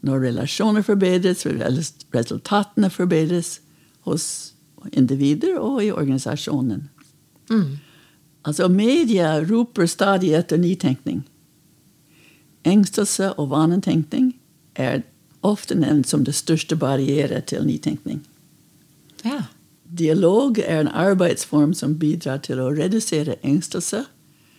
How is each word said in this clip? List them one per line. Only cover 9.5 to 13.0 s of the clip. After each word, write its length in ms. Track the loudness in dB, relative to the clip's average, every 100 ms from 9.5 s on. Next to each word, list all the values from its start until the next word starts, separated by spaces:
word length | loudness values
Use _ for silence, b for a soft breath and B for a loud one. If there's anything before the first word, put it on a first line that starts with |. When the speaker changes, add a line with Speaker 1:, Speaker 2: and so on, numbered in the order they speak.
| 0 0 0 0
Speaker 1:
stadig 460 | 2 2 2 2
etter 240 | 2 2 2
nytenkning. 640 | 2 2 0 -2 -4 -6 -8 _ _ _ _ _ _ _ _ b b b b _ 2
Engstelse 680 | 4 4 0